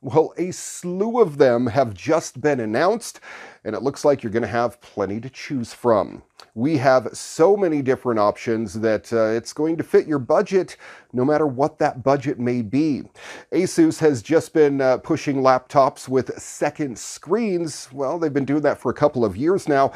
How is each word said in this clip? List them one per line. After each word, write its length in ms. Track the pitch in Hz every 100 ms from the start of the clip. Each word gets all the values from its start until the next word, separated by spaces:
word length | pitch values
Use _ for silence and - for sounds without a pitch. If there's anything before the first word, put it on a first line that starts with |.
Well, 340 | 135 147 156 -
a 140 | 180
slew 680 | - - - 175 185 220 240
of 180 | 196 143
them 300 | 135 120 127
have 260 | 117 123
just 460 | 95 - 160 - 123
been 180 | 147 131
announced, 640 | 110 113 175 226 - - - - - -
and 120 | - 104
it 60 |
looks 220 | 123 139
like 180 | 151 135
you're 100 | 117
gonna 140 | 110 110
have 320 | 117 120 -
plenty 400 | - - 95 104
to 100 | 127
choose 420 | - - 139 117
from. 520 | - 123 107 69 50 _ - - 110
We 200 | 135 156
have 300 | 135 131 117 -
so 400 | - - 170 208
many 240 | 185 151
different 400 | 131 127 123 113
options 540 | 104 101 - 113 110 107
that, 320 | 110 104 -
uh, 140 | 113 110
it's 260 | 113 -
going 240 | - 156 165
to 80 |
fit 220 | - 202 151
your 120 | 143
budget 580 | 117 160 202 190 160 - - - _
no 120 | 120
matter 220 | 131 151 156
what 320 | 123 156 -
that 240 | 147 135
budget 360 | 135 139 123 127
may 200 | 120 123
be. 420 | 107 131 156 113 - - - - -
Asus 460 | 160 180 - 160 -
has 200 | 160 127
just 320 | 101 156 -
been, 280 | 160 147 139
uh, 180 | 131 120
pushing 380 | - 151 - 135
laptops 720 | 131 127 - 139 135 - -
with 280 | 127 117 -
second 580 | - - 151 - 147 104
screens. 920 | - - - 214 226 175 165 - -
Well, 260 | 135 135 170
they've 140 | 160
been 120 | 139
doing 180 | 131 147
that 160 | 147 110
for 120 | 127
a 40 |
couple 300 | - 147 127
of 120 | 107 92
years 320 | 156 190 -
now, 240 | 143 135